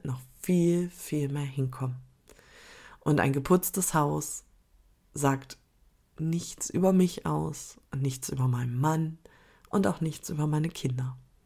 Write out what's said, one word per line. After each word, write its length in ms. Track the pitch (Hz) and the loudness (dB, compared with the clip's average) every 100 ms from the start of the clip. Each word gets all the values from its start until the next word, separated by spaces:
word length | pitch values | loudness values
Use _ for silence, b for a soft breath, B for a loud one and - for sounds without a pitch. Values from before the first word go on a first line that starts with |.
noch 180 | 147 127 - - | -6 -8 -10 -10
viel, 480 | - 180 170 175 175 | 2 4 6 4 0
viel 400 | - - 151 143 | -6 -6 -2 -2
mehr 140 | 143 | -2
hinkommen. 540 | 143 135 131 127 131 127 - _ - B B B B B B B | -4 -2 -4 -2 -6 -6 -12 _ -20 B B B B B B B
Und 200 | - 151 | 2 4
ein 120 | 139 | 4
geputztes 600 | 139 139 180 - - 185 | 0 2 2 2 -2 0
Haus 500 | 165 147 151 - - - _ _ _ _ _ _ | 2 2 0 -4 -10 -16 _ _ _ _ _ _
sagt 440 | 147 139 135 - - _ _ _ _ _ - | 0 0 0 -4 -20 _ _ _ _ _ -6
nichts 520 | 160 170 170 - - | -2 -2 -4 -10 -4
über 220 | - 185 | 2 4
mich 340 | 185 180 - 165 | 6 4 2 -2
aus 520 | 151 160 147 - - _ | -2 -2 -6 -14 -20 _
und 120 | 135 | -4
nichts 260 | 135 131 - | -2 -4 -6
über 180 | 135 127 | 0 0
meinen 320 | 123 123 123 | 0 -2 0
Mann 400 | 151 160 160 160 b b b b b | 2 2 -2 -6 b b b b b
und 180 | 202 196 | 0 0
auch 140 | - | 0
nichts 300 | 160 - - | -4 -4 -8
über 160 | 151 151 | -2 0
meine 220 | 151 175 | 0 -2
Kinder. 480 | - 135 127 127 127 - _ | -2 -4 -4 -6 -8 -20 _